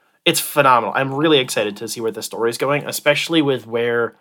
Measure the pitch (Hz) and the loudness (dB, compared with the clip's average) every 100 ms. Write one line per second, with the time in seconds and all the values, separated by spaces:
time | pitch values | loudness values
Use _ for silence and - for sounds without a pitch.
0 | _ _ 170 151 - 151 135 123 104 123 | _ _ 0 0 0 2 6 4 4 -2
1 | 135 135 160 143 127 123 104 104 113 - | -2 0 2 2 2 -2 -4 -4 -10 -6
2 | 113 107 - 98 117 120 135 143 - - | -6 -6 -10 -4 -4 -2 -2 -2 -4 -2
3 | 147 143 - 165 143 127 110 117 120 117 | 0 0 0 0 2 -2 -4 -4 0 0
4 | 117 - | -2 -6